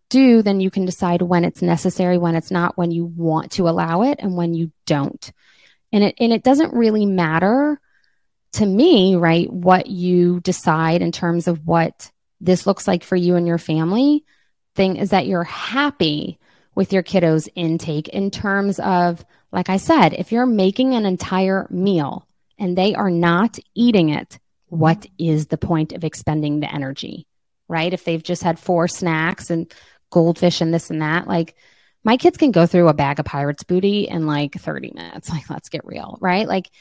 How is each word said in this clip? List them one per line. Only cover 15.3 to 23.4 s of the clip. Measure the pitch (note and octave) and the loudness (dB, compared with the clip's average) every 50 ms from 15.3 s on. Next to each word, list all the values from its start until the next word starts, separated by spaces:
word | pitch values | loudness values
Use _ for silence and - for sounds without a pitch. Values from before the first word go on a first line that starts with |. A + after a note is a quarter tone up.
| F#3+ E3+ F3 | -2 -2 -4
happy | - - - - - G#3 C4+ D4 D4 - - F3 D#3 D3 D3 - - E3+ _ _ _ _ _ _ _ - | -4 -8 -12 -10 -6 -2 -2 -2 -2 0 -2 -2 -2 -2 -4 -6 -8 -12 _ _ _ _ _ _ _ -4
with | - G3 - G3 | -4 -2 0 0
your | F#3+ | -2
kiddos' | F3 - - F#3+ E3+ D#3+ D#3+ D#3+ - - - | -2 0 0 0 2 2 2 0 -2 -6 -8
intake | F3+ F3 D#3+ E3 E3 - E3 D3+ D3+ D#3 - | -6 -4 -4 -4 -4 -4 -6 -6 -6 -6 -6
in | - G3 G3 G3 | -6 -6 -6 -6
terms | - - - G3+ G3 G3 G3+ G3+ F#3+ - | -6 -6 -4 -2 -2 -2 -2 -2 -4 -4
of, | - G3 F#3 F3+ F3 F3 E3+ - - _ _ _ _ _ | -2 0 0 2 2 0 -2 -4 -10 _ _ _ _ _
like | - F#3 F3+ - | -6 -4 -2 -2
I | F#3 | -2
said, | G3 - - E4 D4 F#3+ D#3 - | -2 2 2 4 4 4 4 2
if | - F3 - | 0 -6 -2
you're | A3+ A#3 B3+ | -2 0 0
making | B3+ A3+ G3+ F#3 F#3+ G3+ - C4 C4 B3+ | 2 2 2 2 2 2 2 0 0 0
an | A3+ G#3 | 0 0
entire | G3 F#3 E3+ - - F#3+ F#3 F#3+ F#3+ F#3+ F#3+ - - | -2 -2 -4 -4 -4 -2 0 0 0 0 -2 -2 -4
meal | - F3+ F#3+ G3+ F#3+ E3 C#3+ C3 - - - _ _ _ _ _ _ - | -4 -2 0 0 0 0 0 -2 -6 -10 -14 _ _ _ _ _ _ -8
and | G#3 F3+ F3+ | -6 -4 0
they | F#3 F#3 G#3+ - | 0 0 0 0
are | - G3+ F#3+ | 0 0 0
not | F3 E3+ E3+ E3+ E3+ F3 | 0 2 2 2 4 2